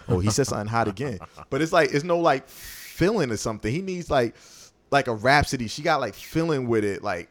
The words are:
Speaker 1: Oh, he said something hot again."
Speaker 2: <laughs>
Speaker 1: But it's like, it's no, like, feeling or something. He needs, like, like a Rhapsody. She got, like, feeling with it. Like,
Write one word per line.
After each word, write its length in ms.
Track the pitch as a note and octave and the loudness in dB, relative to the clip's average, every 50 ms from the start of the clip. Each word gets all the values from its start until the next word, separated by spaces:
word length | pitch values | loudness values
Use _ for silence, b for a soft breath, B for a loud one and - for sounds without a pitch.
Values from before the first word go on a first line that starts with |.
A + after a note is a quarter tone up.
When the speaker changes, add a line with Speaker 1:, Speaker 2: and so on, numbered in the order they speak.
| B B | B B
Speaker 1:
Oh, 120 | A#2 A2+ | 0 2
he 100 | G2 G#2+ | 2 2
said 160 | G#2+ C#3+ C3 | 2 2 0
something 220 | - - G#2+ G#2 G#2+ | 0 0 -4 -4 -2
hot 180 | A2+ A#2 A2+ | 0 0 0
again." 320 | G#2 F#2 G2+ C#3 C#3 G#2 F2+ - - - | 0 -2 -4 -6 -6 -6 -8 -12 -16 -18
Speaker 2:
<laughs> 160 | - - - | -20 -10 -6
Speaker 1:
But 120 | C3+ C#3 | -2 -2
it's 100 | D#3+ D#3+ | -2 2
like, 200 | F#3+ E3+ D#3+ D3+ | 4 4 4 4
it's 120 | D3 C#3+ D#3 | 2 0 0
no, 140 | F3+ E3+ F3 | 2 0 4
like, 280 | E3+ D#3+ C#3 C3+ - - | 4 4 2 2 -2 -10
feeling 840 | - - - - - - - - - - D#3+ G3 A#3 G3+ D3 B2 | -20 -18 -16 -16 -16 -16 -16 -14 -2 0 0 2 2 2 0 0
or 40 | A2 | -2
something. 360 | - - A#2+ G#2+ G2+ - G#2+ | -2 -4 -4 -6 -4 -4 -2
He 100 | B2+ F3 | -2 -2
needs, 260 | G3 F#3+ F#3 F3+ D#3 - | -4 -6 -6 -8 -4 0
like, 280 | D3+ C3 A#2+ A2 B B B B B B B B B _ _ - | 2 2 2 0 B B B B B B B B B _ _ 0
like 160 | C#3 C#3 C3 B2 | 0 0 2 0
a 60 | A2+ | -4
Rhapsody. 520 | G#2+ G#2+ C3 C#3+ D3 C3+ - D3 B2 A#2 | 0 4 4 6 6 4 2 -2 -4 -4
She 160 | G#2 - D3 | -4 -6 -4
got, 180 | D3 E3+ D#3 C#3 | 0 0 0 2
like, 140 | B2+ G#2 - | 0 -4 -8
feeling 540 | - - - - D#3+ E3 E3 D3+ C3+ B2+ A#2 | -12 -16 -4 -2 -2 0 0 0 0 0 2
with 160 | A#2 A2 G#2 | 2 2 2
it. 180 | G2+ F#2+ - | 0 -2 -2
Like, 260 | - G#2 F2+ F2 E2+ - | -4 -4 -4 -4 -6 -8